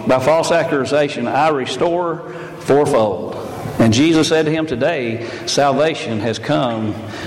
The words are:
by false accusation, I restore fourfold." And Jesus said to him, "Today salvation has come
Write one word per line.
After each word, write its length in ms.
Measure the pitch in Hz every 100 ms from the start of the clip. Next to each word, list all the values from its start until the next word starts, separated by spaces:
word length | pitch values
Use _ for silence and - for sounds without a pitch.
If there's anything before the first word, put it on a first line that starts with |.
| -
by 100 | 127
false 340 | 127 160 160
accusation, 760 | 170 151 147 123 143 143 120 120
I 220 | 135 156
restore 840 | 147 123 - 170 170 175 160 - - - -
fourfold." 720 | - 139 147 120 110 95 - - - - - -
And 140 | 117
Jesus 340 | 110 156 160 143
said 160 | 160 156
to 60 |
him, 140 | 160 156
"Today 640 | 120 139 165 117 110 - - -
salvation 760 | - 143 131 156 147 113 110
has 180 | 113 110
come 560 | 110 151 131 113 107 101 - -